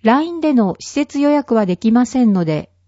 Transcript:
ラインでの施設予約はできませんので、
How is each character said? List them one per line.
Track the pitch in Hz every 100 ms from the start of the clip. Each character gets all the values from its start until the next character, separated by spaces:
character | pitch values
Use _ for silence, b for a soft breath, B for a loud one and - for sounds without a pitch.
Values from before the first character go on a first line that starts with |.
ラ | 220 254
イ | 320
ン | 339
で | 311
の | 262 202 -
施 | -
設 | - 294 285
予 | 285
約 | 294 277 226
は | 202
で | 180
き | 220
ま | 233 247
せ | 254 233
ん |
の | 190
で、 | 165 156 - _